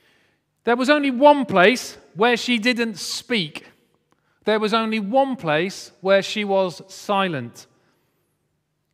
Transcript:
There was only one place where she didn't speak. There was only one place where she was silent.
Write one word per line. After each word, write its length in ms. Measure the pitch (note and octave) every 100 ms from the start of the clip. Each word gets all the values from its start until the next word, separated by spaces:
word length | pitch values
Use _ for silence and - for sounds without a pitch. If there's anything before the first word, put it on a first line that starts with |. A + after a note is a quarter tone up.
| _ _ _ _ _ _
There 140 | - A#3+
was 120 | B3+
only 220 | D4 C#4
one 340 | B3 D4 D4
place 540 | B3 F#3+ F#3+ B3 - - _
where 220 | E3 A#3 A#3+
she 220 | - A#3+
didn't 360 | A3+ A#3 A#3
speak. 720 | E3+ - - - A#3 D#3 - - _ _ _ _ _ _ _
There 160 | - G#3+
was 120 | G#3+
only 280 | A3+ A3 A3
one 340 | G3 C4 C4+
place 560 | B3+ D#3+ D3+ F#3+ - - _
where 220 | F#3 G3
she 220 | F#3+ G#3+
was 360 | G#3 G3 F#3 - -
silent. 800 | - - G3 F#3+ D3 A#2+ - - _ _ _ _ _ _ _ _ _ _ _ _